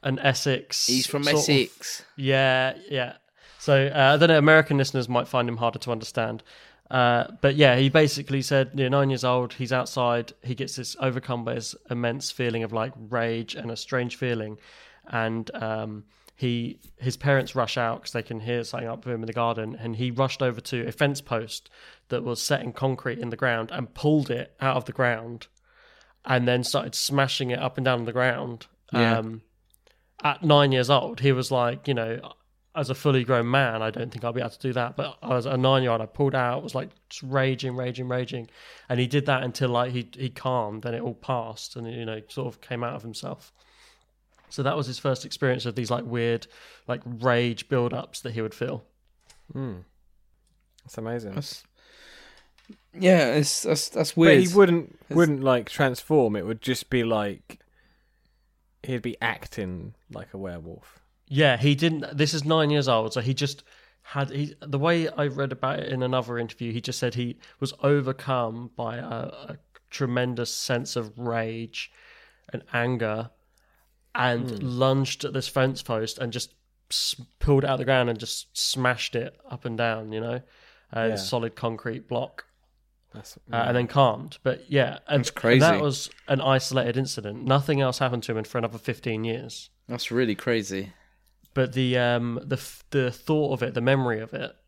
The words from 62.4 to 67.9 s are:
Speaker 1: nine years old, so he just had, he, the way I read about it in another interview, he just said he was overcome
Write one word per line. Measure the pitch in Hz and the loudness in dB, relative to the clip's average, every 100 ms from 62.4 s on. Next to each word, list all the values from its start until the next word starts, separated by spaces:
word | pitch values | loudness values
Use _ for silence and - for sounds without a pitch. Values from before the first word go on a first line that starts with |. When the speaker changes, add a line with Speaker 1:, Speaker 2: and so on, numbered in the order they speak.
Speaker 1:
nine | 147 160 151 | 2 4 4
years | 147 131 | 2 4
old, | 117 110 | 2 2
so | 127 | -2
he | 117 | -2
just | 131 143 - - _ _ _ | 0 -2 -4 -18 _ _ _
had, | - 143 139 | -10 -6 -4
he, | 139 147 - | -4 -6 -8
the | 143 139 | -6 -2
way | 156 170 160 | 2 2 0
I | - 143 | 0 -2
read | 135 139 | 0 -4
about | 127 131 147 | -2 -2 -2
it | - | -4
in | 127 | -2
another | 127 127 117 120 | 0 0 -2 -4
interview, | 113 - 117 | -6 -6 -6
he | 113 | -6
just | - 123 | -6 -4
said | 123 | -4
he | 120 123 - - _ | -2 -6 -8 -18 _
was | 135 - | -8 -2
overcome | 139 | 2